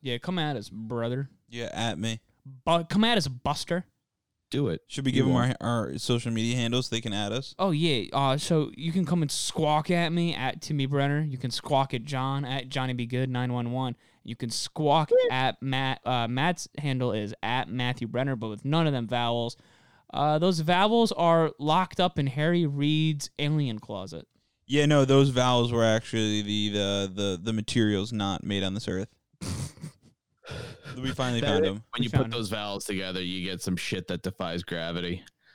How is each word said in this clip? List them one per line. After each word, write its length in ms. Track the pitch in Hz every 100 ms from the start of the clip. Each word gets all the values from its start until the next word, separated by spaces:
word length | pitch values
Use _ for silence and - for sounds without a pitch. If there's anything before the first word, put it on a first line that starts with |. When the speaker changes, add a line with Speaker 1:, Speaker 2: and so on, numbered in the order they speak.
Speaker 1:
Yeah, 160 | 135 120
come 220 | - 180
at 160 | 151 131
us, 140 | -
brother. 600 | 107 110 120 117 127 135 - _
Speaker 2:
Yeah, 200 | 117 117
at 260 | - 117 85
me. 200 | 113 110 - _ 135 131 -
Speaker 1:
Bu-, 200 | 170 165
come 180 | 202
at 140 | 226 226
us, 100 | 143
Buster. 580 | 123 143 147 - 175 - _ _ _ _ _ _
Speaker 3:
Do 180 | 139 127
it. 120 | 80 -
Speaker 2:
Should 180 | - 135
we 60 |
Speaker 3:
You 60 | 131
Speaker 2:
give 80 | 131
'em 60 |
Speaker 3:
won't. 220 | 123 123 -
Speaker 2:
our, 300 | 117 117 -
our 60 | 67
social 340 | - 120 120
media 240 | 113 117 123
handles 300 | 117 123 127
so 80 | 117
they 60 |
can 120 | 110
add 180 | 101 104
us? 240 | 120 131 -
Speaker 1:
Oh, 120 | 190
yeah. 340 | 151 165 123 95
Uh, 260 | 135 139 139
so 340 | - 160 131 -
you 160 | 165
can 140 | 175 156
come 160 | 175
and 100 | 147
squawk 580 | - - - 151 151 156
at 200 | 175 165
me 220 | 170 170 -
at 260 | 131 -
Timmy 260 | - 151 135
Brenner. 340 | 139 143 147
You 160 | 156 131
can 140 | 127
squawk 420 | - - 143 135
at 100 | 123
John 400 | 143 135 135 139
at 240 | 131 135 127
Johnny 240 | 135 127
B 120 | 123 117
good 240 | 123 131
nine 240 | 123 123
one 180 | 123 120
one. 240 | 127 127 120 _ _
You 120 | - 117
can 140 | 120
squawk 580 | - - - 147 156 151 247 247
at 280 | 131 131 -
Matt. 360 | 135 131 135 - 120
Uh, 220 | 123 117
Matt's 400 | 127 165 175 - -
handle 340 | 147 131 123
is 220 | 107 104 -
at 280 | 107 123 101
Matthew 380 | 120 123 123 113
Brenner, 280 | 120 139 123
but 140 | 110
with 140 | 107 135
none 200 | 160 160
of 60 |
them 140 | 131 110
vowels. 500 | 120 120 120 117 - _ _ _ _ -
Uh, 240 | - 147 156
those 220 | 180 165
vowels 520 | 156 180 208 233 226
are 380 | - 170 165 160 -
locked 420 | 147 165 185 -
up 180 | 180 -
in 80 | 139
Harry 400 | 127 156 175 156
Reid's 640 | 143 147 156 160 147 - -
alien 400 | 143 151 135 110
closet. 480 | - 101 95 80 - _ _ _ -
Speaker 2:
Yeah, 180 | 143 147
no, 200 | 147 131
those 240 | 135 139
vowels 420 | 127 127 123 120
were 140 | 117 113
actually 560 | 110 - 113 107 107
the, 260 | 104 104 104
the, 420 | 101 98 101 98 92
the, 240 | 101 90
the 120 | 107
materials 580 | 110 104 120 107 101 110
not 300 | 113 98 90
made 180 | - 98
on 120 | 95 98
this 120 | -
earth. 180 | 92 - _ _ _
Speaker 1:
<laughs> 60 | 95 95 143 - 156 - _ _ _ _ - - 117 - 143 127
Speaker 2:
We 100 | 131
finally 280 | 131 127 117
Speaker 3:
That 60 | 143
Speaker 2:
found 180 | - -
Speaker 3:
is, 40 |
Speaker 2:
'em. 60 | 101 -
Speaker 3:
when 80 | 120
Speaker 1:
We 40 | 117
Speaker 3:
you 40 |
put 80 | 127
Speaker 1:
found 80 | 113
'em. 60 |
Speaker 3:
those 180 | 117 104
vowels 340 | 107 104 101 -
together, 360 | 95 95 92
you 260 | 90 92 90
get 120 | 90
some 160 | - 90
shit 300 | - 95 -
that 140 | 90
defies 380 | 92 - 90 87
gravity. 600 | - 85 82 85 87 90 - _ _